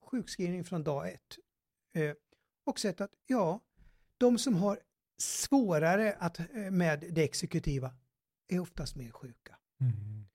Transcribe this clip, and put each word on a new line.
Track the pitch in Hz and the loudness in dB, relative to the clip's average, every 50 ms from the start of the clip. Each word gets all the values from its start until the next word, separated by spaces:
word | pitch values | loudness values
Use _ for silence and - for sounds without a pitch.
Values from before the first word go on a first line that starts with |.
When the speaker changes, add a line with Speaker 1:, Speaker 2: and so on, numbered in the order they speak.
Speaker 1:
sjukskrivning | _ - 269 240 - - - - 180 175 180 180 165 | _ -6 -4 -4 -4 -6 -6 -4 -4 -4 -4 -6 -6
från | - 185 160 147 | -6 -6 -4 -2
dag | 156 143 143 160 185 | -2 -4 -4 -4 -8
ett. | 180 - _ - - - _ _ _ _ _ _ _ _ _ _ - | -10 -12 _ -20 -20 -20 _ _ _ _ _ _ _ _ _ _ -4
Eh, | 170 151 147 147 _ _ _ _ _ _ _ _ _ - | -2 -2 -2 -4 _ _ _ _ _ _ _ _ _ -6
och | 277 - - | -6 -4 -2
sett | - 202 170 - | -2 -4 -2 -4
att, | 202 - _ _ _ | -8 -10 _ _ _
ja, | - 254 233 185 160 180 226 _ _ _ _ - - _ _ _ _ _ - | -2 0 2 2 2 0 -2 _ _ _ _ -20 -20 _ _ _ _ _ 4
de | 247 247 247 214 | 4 4 4 4
som | - 269 208 | 2 2 2
har | 165 202 202 196 - _ _ _ _ _ _ _ - | 4 4 2 0 -2 _ _ _ _ _ _ _ -8
svårare | - - - - - - 277 277 233 190 165 151 160 165 185 208 220 208 202 - | -6 -4 -4 -4 0 4 4 4 6 6 4 4 4 4 4 4 4 2 0 0
att, | 180 170 - - | -4 -4 -4 -4
eh, | 170 - 277 220 202 190 | -10 -8 -6 -8 -4 0
med | 190 180 175 160 151 147 165 175 | 2 4 4 4 2 0 -4 -2
det | 165 165 151 | 2 2 2
exekutiva | 139 - - 175 - - 165 - - 139 131 131 127 - - _ _ _ _ _ _ _ _ _ - | 2 0 -4 -6 -2 -4 -2 -2 0 -2 -2 -4 -6 -10 -14 _ _ _ _ _ _ _ _ _ -4
är | 180 180 | -2 -2
oftast | 175 170 - - 143 123 - | -2 -4 -8 -8 -8 -8 -8
mer | 147 120 113 | -12 -14 -14
sjuka. | - - - 123 117 _ _ - - _ _ _ _ - | -16 -16 -18 -18 -18 _ _ -20 -20 _ _ _ _ 0
Speaker 2:
Mm. | 131 120 104 101 104 104 107 107 101 - | 0 0 0 0 -4 -8 -10 -12 -14 -18